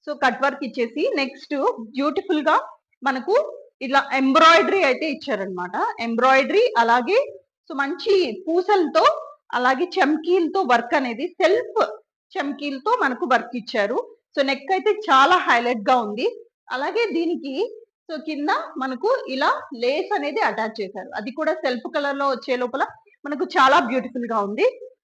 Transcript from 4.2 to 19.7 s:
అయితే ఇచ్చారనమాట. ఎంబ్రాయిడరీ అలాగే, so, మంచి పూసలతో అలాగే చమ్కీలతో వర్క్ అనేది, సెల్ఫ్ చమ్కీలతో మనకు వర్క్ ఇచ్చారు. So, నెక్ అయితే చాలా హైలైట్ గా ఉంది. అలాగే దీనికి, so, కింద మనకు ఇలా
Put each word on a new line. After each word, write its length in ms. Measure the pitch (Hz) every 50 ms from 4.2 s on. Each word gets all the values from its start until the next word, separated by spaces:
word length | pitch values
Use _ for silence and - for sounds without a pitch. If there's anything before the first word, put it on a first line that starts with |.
| 269 262 262 - 330 330 339 330 - - - 392
అయితే 280 | 349 269 254 262 302 311
ఇచ్చారనమాట. 880 | 285 - - - 220 190 190 202 185 180 175 180 196 247 381 466 415 -
ఎంబ్రాయిడరీ 760 | 226 233 233 220 247 262 262 269 277 220 - 403 480 494 - -
అలాగే, 600 | 233 226 233 254 240 254 392 494 571 - - - _ _ _ _ _ _
so, 60 | 330 269
మంచి 640 | 277 277 349 - - 453 403 381 349 254 220 - - 311
పూసలతో 560 | 330 359 359 415 427 381 330 262 - 320 415 571 640 - - - - _ _ _
అలాగే 320 | - 247 247 254 262 254 349
చమ్కీలతో 760 | 359 - - 269 285 311 311 311 339 359 381 339 302 339 392
వర్క్ 320 | 370 233 247 233 233 - 339
అనేది, 340 | 320 269 240 233 208 285 359
సెల్ఫ్ 580 | - _ 370 330 392 480 494 - - 440 - - - - _ _ _ _ _ _ - 370
చమ్కీలతో 600 | 285 285 277 - 285 294 277 262 277 415 480 494
మనకు 260 | 330 269 254 233 349 240
వర్క్ 240 | 262 233 - - -
ఇచ్చారు. 600 | 247 - - - 226 202 208 247 339 508 - - _ _ _ _ 302
So, 80 | 277
నెక్ 260 | 262 277 269 277 -
అయితే 180 | 381 370 - 427
చాలా 460 | 403 427 - - 269 262 277 320 359
హైలైట్ 540 | 359 - - 269 240 240 240 254 226 196 226
గా 60 | 262
ఉంది. 480 | 247 226 208 208 208 285 466 480 - - _ _ _ _ -
అలాగే 420 | 247 254 277 330 311 427 466 415
దీనికి, 720 | 269 330 339 320 349 233 - 269 262 294 427 - - - - _ _ _ _ -
so, 80 | 330 302
కింద 280 | 311 311 311 285 294 320 415 587 659 - -
మనకు 480 | 320 262 262 262 240 269 427 539 494 - -
ఇలా 340 | 262 262 285 359 539 622 - -